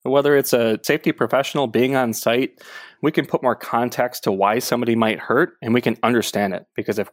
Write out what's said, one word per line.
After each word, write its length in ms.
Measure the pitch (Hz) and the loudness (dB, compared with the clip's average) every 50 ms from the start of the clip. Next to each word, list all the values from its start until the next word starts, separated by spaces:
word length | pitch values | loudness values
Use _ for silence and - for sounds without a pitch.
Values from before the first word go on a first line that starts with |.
| - | -4
Whether 340 | 127 131 143 139 143 147 139 | 0 0 2 4 4 2 2
it's 160 | 131 - - | 2 2 2
a 260 | 123 117 113 110 107 | 2 2 2 0 -2
safety 300 | - - 147 156 - 165 | 0 -2 -2 0 0 -2
professional 560 | 147 - 123 110 - 127 139 - - 147 139 113 | -2 -2 -2 0 0 0 0 0 -2 -2 -2 0
being 280 | 110 113 123 131 139 | 2 0 0 2 2
on 180 | 131 127 117 110 | 0 0 -2 -2
site, 480 | - - 110 117 123 131 - _ _ - - - - - - - - | -2 -2 0 0 0 0 -2 _ _ -20 -20 -20 -20 -20 -20 -12 -4
we 100 | - 147 | -2 -2
can 140 | - - 139 | 0 0 -2
put 180 | - - - - | 0 -2 0 0
more 120 | 127 117 | 0 -2
context 680 | - - - - 120 120 120 - - 123 123 - - - | -2 -4 -4 -2 0 0 0 -2 -2 -2 -2 -2 -6 -4
to 80 | - | -2
why 280 | 101 95 98 101 107 123 | 0 2 2 2 2 2
somebody 360 | - - - 120 123 117 113 | 0 -2 -2 -2 0 0 2
might 240 | 113 113 110 107 - | 2 2 2 0 -2
hurt, 360 | - - 110 131 165 - - - | -2 0 0 2 0 0 -4 -8
and 120 | - 113 117 | -2 0 0
we 80 | 123 | 2
can 160 | - 120 110 - - | 2 0 -2 0 0
understand 500 | - 123 117 104 - - 104 101 98 92 | 2 2 2 0 0 -2 -2 -2 -2 -2
it. 140 | 92 - _ - | -6 -10 _ -10
Because 260 | - 104 - 104 107 | -8 -6 -4 -4 -4
if 100 | 98 - | -4 -6